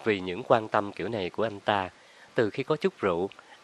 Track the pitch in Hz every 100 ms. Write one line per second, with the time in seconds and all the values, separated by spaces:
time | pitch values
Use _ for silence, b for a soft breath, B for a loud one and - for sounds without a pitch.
0 | 113 98 92 90 - 120 107 110 101 -
1 | 101 113 90 - 110 101 - 101 90 -
2 | B B B - 107 - - 156 190 -
3 | 98 85 98 - B B